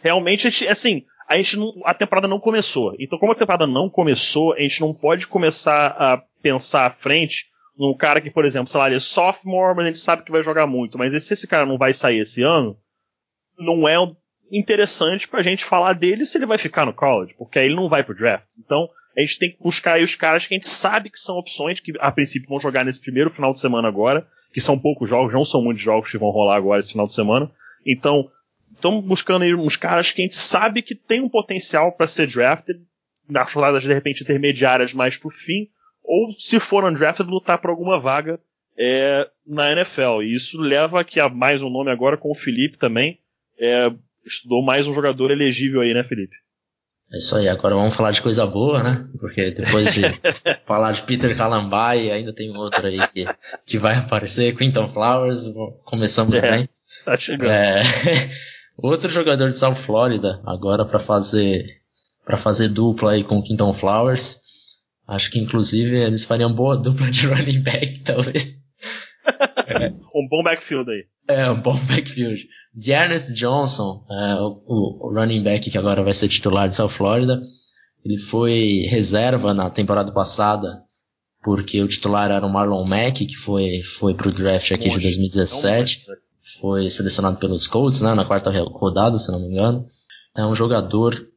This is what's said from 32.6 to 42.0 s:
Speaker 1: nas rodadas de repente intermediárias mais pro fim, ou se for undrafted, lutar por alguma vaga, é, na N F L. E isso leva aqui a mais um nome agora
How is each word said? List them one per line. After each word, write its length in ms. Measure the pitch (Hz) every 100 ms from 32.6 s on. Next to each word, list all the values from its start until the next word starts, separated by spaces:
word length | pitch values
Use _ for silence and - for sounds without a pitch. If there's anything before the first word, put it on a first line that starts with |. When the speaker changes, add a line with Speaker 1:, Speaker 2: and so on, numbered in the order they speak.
| - 175 _ _ _ _ -
Speaker 1:
nas 240 | 139 127
rodadas 300 | 147 143 139
de 100 | 135
repente 300 | 139 143 135
intermediárias 720 | 131 139 143 127 131 127 123
mais 220 | 127 127 127
pro 100 | 156
fim, 380 | - - 190 208 _ _ _
ou 300 | - 180 226
se 260 | 202 - 233
for 260 | - 196
undrafted, 440 | 190 151 156 - 180
lutar 320 | 185 - 170
por 80 | 175
alguma 320 | 170 180 175
vaga, 400 | 131 139 156 165 _ _ _ -
é, 500 | 123 131 139 139 143 _ -
na 240 | 147 143
N 100 | 160
F 180 | 180 -
L. 240 | 131 110
E 100 | 107
isso 240 | 123 - 160
leva 400 | 147 139 160 180
aqui 200 | 170 160
a 80 | 143
mais 320 | 123 127 143
um 60 | 135
nome 220 | 127 139
agora 260 | 120